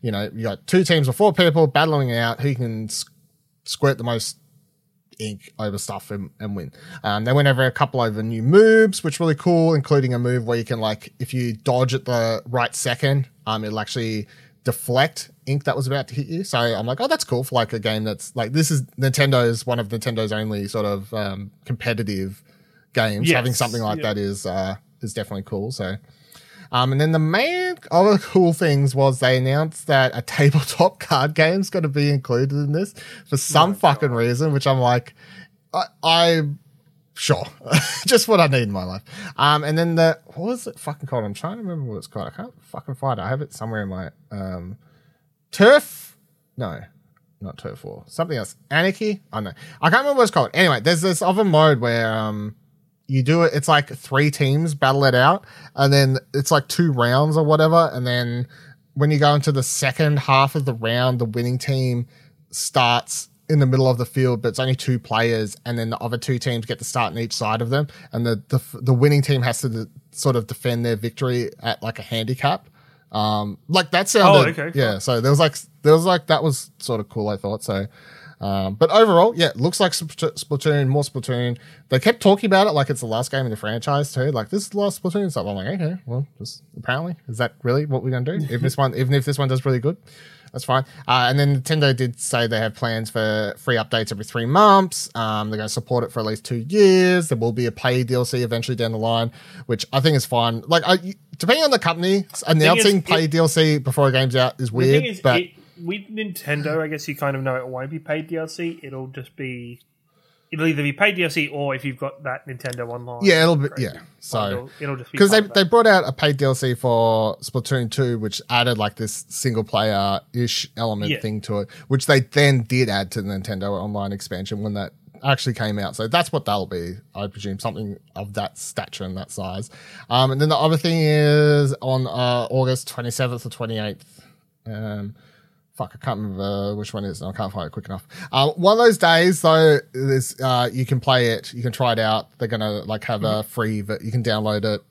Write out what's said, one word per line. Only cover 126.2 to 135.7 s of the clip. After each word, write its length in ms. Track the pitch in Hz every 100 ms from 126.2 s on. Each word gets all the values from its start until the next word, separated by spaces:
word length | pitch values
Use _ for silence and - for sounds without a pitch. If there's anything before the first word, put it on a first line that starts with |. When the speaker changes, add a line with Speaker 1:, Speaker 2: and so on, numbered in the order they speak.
| 170
Speaker 1:
what 140 | 151
that'll 220 | 135 101 92
be, 300 | 90 85 95 _
I 120 | 98 101
presume, 320 | 101 101 98
something 380 | 117 85 104 101 _ -
of 180 | 101
that 240 | 101 101 -
stature 460 | - - 101 -
and 120 | 95 92
that 140 | -
size. 400 | - 92 92 117 - - - -
Um, 200 | 120 131
and 80 | 135
then 80 | 151
the 60 | 147
other 180 | 156 160
thing 220 | 170 165
is 760 | 156 151 147 151 151 147 143 139
on, 260 | 131 131 127
uh, 420 | 92 123 123 117
August 360 | 131 127 127 -
twenty-seventh 580 | - 120 113 127 120 120
or 20 |
twenty-eighth, 720 | - 117 113 107 98 - - - _ _ _ -
um, 480 | 107 110 104 101 - _ _ _ _ _